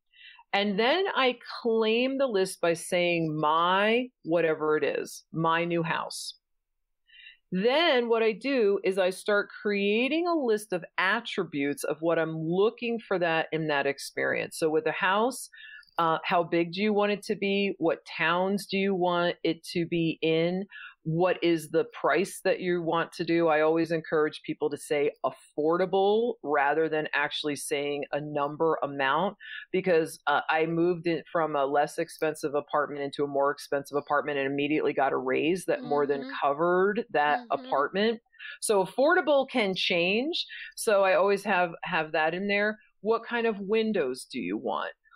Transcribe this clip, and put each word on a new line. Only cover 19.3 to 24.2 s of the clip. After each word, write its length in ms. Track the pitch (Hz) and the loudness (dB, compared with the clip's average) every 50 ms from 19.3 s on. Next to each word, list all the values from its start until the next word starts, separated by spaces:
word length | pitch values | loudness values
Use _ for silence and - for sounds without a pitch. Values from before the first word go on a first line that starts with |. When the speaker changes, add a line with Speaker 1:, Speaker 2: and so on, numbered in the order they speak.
| - - - | 0 0 -2
Speaker 1:
it 200 | 165 165 165 - - - | -2 -2 -2 -6 -6 -4
to 120 | 180 170 | -4 -2
be 320 | 165 175 170 165 160 - - | 0 0 0 0 0 -2 -2
in? 440 | - 160 160 160 165 175 180 185 202 - - - - - - _ _ 160 | 0 0 2 2 2 0 0 -2 -6 -8 -12 -16 -18 -18 -20 _ _ -4
What 340 | 160 170 180 180 170 - - | 0 0 2 0 0 0 2
is 260 | 170 170 160 151 143 | 2 2 0 -2 -2
the 160 | - 165 156 156 - | 0 0 0 0 -4
price 480 | - - 151 143 165 190 185 - - - | -2 0 2 2 2 0 -2 -6 -4 0
that 160 | 190 - - | 0 0 0
you 220 | 185 180 175 175 | 0 -2 -2 0
want 300 | 170 160 165 165 160 - - | 0 0 0 0 -2 -2 -4
to 100 | - 170 | -6 -2
do? 240 | 165 170 170 170 160 | 0 2 4 4 4
I 140 | 151 151 | 4 4
always 300 | 156 156 165 165 165 156 | 4 4 4 2 2 0
encourage 500 | 170 160 156 - 170 156 | 0 -4 -2 -2 0 0